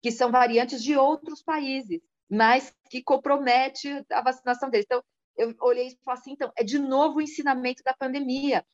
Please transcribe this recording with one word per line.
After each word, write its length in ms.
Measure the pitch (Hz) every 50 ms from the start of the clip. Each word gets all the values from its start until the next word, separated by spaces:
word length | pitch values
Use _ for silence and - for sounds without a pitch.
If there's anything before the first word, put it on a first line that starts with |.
que 80 | - 240
são 200 | 233 - 254 240
variantes 520 | 233 254 247 233 233 233 247 240 277 247
de 140 | 220 269 302
outros 460 | 277 269 285 311 302 - - 302 -
países, 580 | _ - 320 302 285 262 269 269 262 202 170 165 _ _ _ _ _ _
mas 420 | 190 214 220 226 247 262 262 - _ _ _ _
que 120 | - 254
compromete 1000 | - - - 262 - 277 285 277 277 247 240 254 262 269 269 - - 285 285 277 285 _
a 100 | 208 -
vacinação 500 | 226 254 254 247 _ 254 247 247 277 269
deles. 160 | 240 208 208
Então, 160 | _ 254 247 - _ _ _ _ _ _
eu 180 | - 226 233 233 _
olhei 280 | - 247 240 247 247 254
e 100 | 254 _ _
falei 160 | 262 254 247
assim, 120 | _ 269
então, 200 | 277 _ 269 233 -
é 60 | -
de 160 | 233 202 254 285
novo 400 | 285 262 262 269 294 320 - 302
o 40 |
ensinamento 600 | 302 294 302 - 277 285 269 254 247 247 254 _
da 120 | _ 269 262
pandemia. 720 | _ 269 262 262 285 277 254 254 277 277 285 254 175 - _